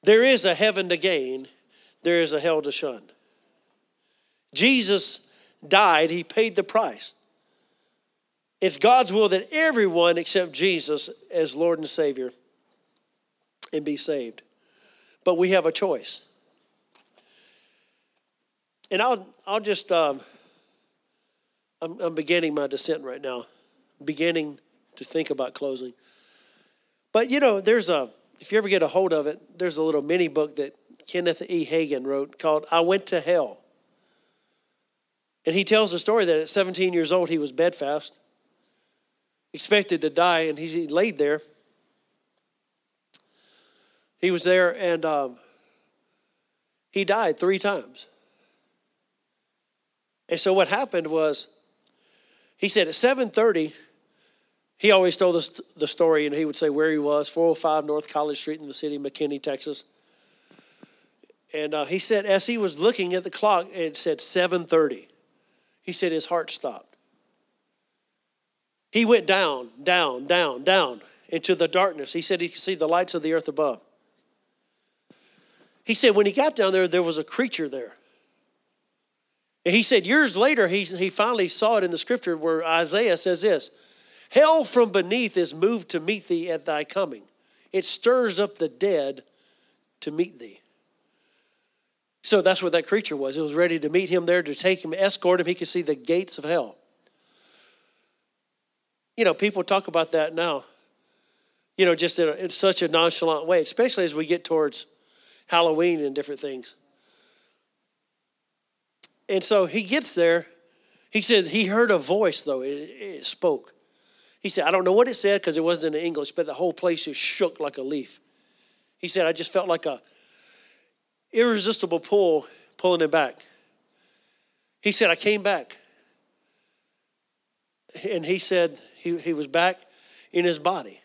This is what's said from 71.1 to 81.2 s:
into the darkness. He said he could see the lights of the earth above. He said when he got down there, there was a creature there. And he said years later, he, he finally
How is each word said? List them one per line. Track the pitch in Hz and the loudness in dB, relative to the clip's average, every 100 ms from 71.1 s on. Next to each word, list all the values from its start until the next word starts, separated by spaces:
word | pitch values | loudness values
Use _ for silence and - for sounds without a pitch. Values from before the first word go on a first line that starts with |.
| _ _ | _ _
into | 165 160 | -6 -2
the | 175 165 | 0 2
darkness. | 180 196 156 135 | 2 0 -2 -8
He | 170 | -6
said | 160 180 | -2 -2
he | 170 | -4
could | - | -6
see | - | -6
the | 185 156 | -2 0
lights | 170 180 | 0 0
of | 175 | -4
the | 156 | -2
earth | 160 160 | -2 -2
above. | 143 151 113 _ _ _ _ _ _ _ _ _ _ _ _ _ _ _ _ _ _ _ _ | -2 -2 -2 _ _ _ _ _ _ _ _ _ _ _ _ _ _ _ _ _ _ _ _
He | - | -4
said | 226 254 202 | 4 4 6
when | 202 | 2
he | |
got | 202 202 202 | 2 0 2
down | 196 | 2
there, | 190 185 | 4 2
there | 175 | 2
was | 170 156 | 0 -2
a | |
creature | 147 - 254 - 151 | -6 -4 -4 -2 -6
there. | 131 117 - _ _ _ _ _ _ _ _ _ _ _ _ _ _ _ _ | -8 -12 -16 _ _ _ _ _ _ _ _ _ _ _ _ _ _ _ _
And | 175 | 0
he | 196 | 2
said | 226 233 | 4 4
years | 175 277 285 185 | 4 2 2 2
later, | 254 277 185 | 2 4 2
he, | 190 | 0
he | 175 180 185 | -4 -4 -6
finally | - | 0